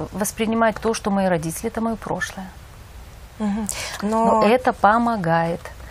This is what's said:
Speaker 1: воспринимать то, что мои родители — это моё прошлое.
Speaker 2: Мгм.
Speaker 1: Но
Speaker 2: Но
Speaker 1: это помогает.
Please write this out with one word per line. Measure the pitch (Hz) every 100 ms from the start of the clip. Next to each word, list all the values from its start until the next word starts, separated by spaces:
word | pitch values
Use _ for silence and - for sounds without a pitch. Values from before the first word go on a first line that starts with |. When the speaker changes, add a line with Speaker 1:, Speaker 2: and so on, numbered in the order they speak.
| 156
Speaker 1:
воспринимать | 190 202 - 220 226 226 208
то, | 220
что | 226 214
мои | 196 190
родители — | 170 160 165 226
это | 226
моё | 226 220
прошлое. | - 180 - - 185 - - - - - - - - -
Speaker 2:
Мгм. | 208 208 208 - - -
Speaker 1:
Но | 202 220
Speaker 2:
Но | 226 220
Speaker 1:
это | 208 247 254
помогает. | - 202 226 233 220 165 165 165 170 - - -